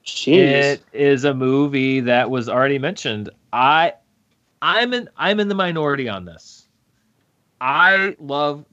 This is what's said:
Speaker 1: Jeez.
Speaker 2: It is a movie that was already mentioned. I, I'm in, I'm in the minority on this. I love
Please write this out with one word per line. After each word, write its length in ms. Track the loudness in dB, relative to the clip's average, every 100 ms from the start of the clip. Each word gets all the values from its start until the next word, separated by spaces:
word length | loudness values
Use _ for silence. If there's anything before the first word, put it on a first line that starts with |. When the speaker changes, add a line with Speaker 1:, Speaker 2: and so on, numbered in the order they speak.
| -14
Speaker 1:
Jeez. 320 | -6 2 4
Speaker 2:
It 460 | 6 4 0 -2 _
is 320 | 0 2 2
a 100 | 0
movie 680 | 0 0 2 0 0 0 0
that 280 | 0 0 0
was 180 | -2 -2
already 280 | 0 0 0
mentioned. 500 | -4 -6 -6 -6 -8 -14 -8
I, 400 | 0 4 4 2 -2 _ _ _ _ _ -6
I'm 320 | -2 0 0
in, 160 | -4 -8 -4
I'm 220 | -2 -2
in 80 | -2
the 80 | -2
minority 540 | -2 -2 -2 -2 -4
on 160 | -8 -12
this. 340 | -20 -20 -20 _ _ _ _ _ _ _ _ _ -8
I 540 | -2 4 4 4 0 -6
love 460 | -8 -4 -4 -4 -12